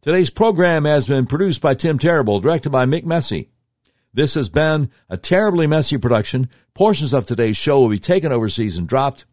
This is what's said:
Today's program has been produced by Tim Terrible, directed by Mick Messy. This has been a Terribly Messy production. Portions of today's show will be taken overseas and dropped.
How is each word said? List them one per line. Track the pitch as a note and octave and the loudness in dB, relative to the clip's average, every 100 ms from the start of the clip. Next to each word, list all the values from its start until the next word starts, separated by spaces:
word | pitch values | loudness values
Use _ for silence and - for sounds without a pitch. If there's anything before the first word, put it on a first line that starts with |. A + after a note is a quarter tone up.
Today's | - F3+ F3+ | 0 0 0
program | - A3+ F3+ F3+ D#3+ D3 | 2 0 2 2 2 2
has | D3+ A2+ | 0 2
been | C#3 B2+ | -2 0
produced | D3 G3 D3 | -2 -2 0
by | D#3 | 0
Tim | C3+ E3 D3 | 0 -2 0
Terrible, | D#3+ E3 A2 G2+ | 2 2 2 0
directed | A#2 E3 D3+ | 0 -2 -2
by | C3 B2+ | 0 0
Mick | D#3+ | -2
Messy. | E3 E3 C3+ F2+ - _ _ _ _ _ _ | -2 -4 -2 -8 -10 _ _ _ _ _ _
This | A2 D3 D#3 | -2 0 0
has | G#2+ | -2
been | A2 D#3 D#3 C#3 _ _ | 0 0 0 -4 _ _
a | F2+ | -10
Terribly | - F3+ G#3+ F3 D3+ | 0 0 2 0 2
Messy | D#3 C#3 C#3 | 0 0 -2
production. | A#2+ A2+ G#2 C3 B2+ _ _ | 0 0 0 -4 -4 _ _
Portions | - G#3 F3 D3 | 0 2 2 0
of | C3+ G#2+ | -2 -2
today's | A#2+ A2+ G#2 | -2 0 0
show | - C#3 | 2 4
will | A#2+ | 4
be | G#2 | 2
taken | - F3+ D#3 | 0 0 2
overseas | A#2+ A2 F#2 G#2+ F2 | -2 -2 -2 -4 -4
and | E2+ | -4
dropped. | C3 C#3 C3+ - | -2 -2 -6 -20